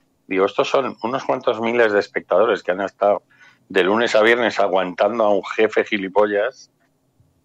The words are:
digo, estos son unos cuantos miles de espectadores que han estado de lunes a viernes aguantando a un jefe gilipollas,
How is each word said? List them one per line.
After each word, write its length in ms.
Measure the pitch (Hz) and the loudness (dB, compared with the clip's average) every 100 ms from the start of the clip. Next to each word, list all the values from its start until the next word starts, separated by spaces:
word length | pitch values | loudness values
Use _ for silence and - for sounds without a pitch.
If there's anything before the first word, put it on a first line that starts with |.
| _ _ - | _ _ -6
digo, 180 | 95 98 | 0 0
estos 240 | - 135 | 0 -2
son 280 | 139 123 104 | -2 -2 -6
unos 220 | 110 131 | -6 -6
cuantos 380 | - 131 127 110 | -4 -4 -4 -4
miles 320 | 117 120 113 | -2 2 2
de 60 | 104 | 2
espectadores 640 | - 87 - 90 113 95 | -2 -8 -2 0 2 0
que 80 | - | -2
han 100 | 92 | -4
estado 420 | 95 - 101 - - _ - _ - | -6 -2 0 0 -4 _ -20 _ -4
de 140 | 95 | 0
lunes 300 | 90 110 117 110 | 2 0 2 2
a 60 | |
viernes 380 | 110 120 113 - | 4 2 0 0
aguantando 640 | 101 92 90 87 104 117 | 0 0 -2 0 0 2
a 60 | 104 | 0
un 160 | 98 - | 0 -2
jefe 400 | - 107 110 101 | 0 0 0 -2
gilipollas, 840 | 107 95 95 104 101 113 - - _ _ _ _ _ _ _ | -4 -2 0 2 0 -4 -6 -20 _ _ _ _ _ _ _